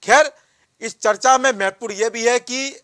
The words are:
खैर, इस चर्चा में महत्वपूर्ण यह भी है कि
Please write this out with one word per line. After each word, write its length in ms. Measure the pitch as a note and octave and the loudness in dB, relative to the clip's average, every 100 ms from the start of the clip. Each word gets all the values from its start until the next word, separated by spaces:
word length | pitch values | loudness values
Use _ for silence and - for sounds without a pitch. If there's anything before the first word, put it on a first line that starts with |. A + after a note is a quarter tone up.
खैर, 280 | - B3+ D4+ _ _ _ _ _ | 4 4 4 _ _ _ _ _
इस 180 | A3+ - | -14 -4
चर्चा 380 | - G#3 B3+ C4 | -2 0 2 2
में 140 | C4 | 2
महत्वपूर्ण 420 | A3 G3 G3 A#3 | -2 -4 -6 -12
यह 160 | G3 A3 | -4 -4
भी 180 | A3+ A3+ | -2 0
है 120 | A#3+ | 0
कि 400 | A#3+ B3+ C4+ - | -4 -8 -8 -10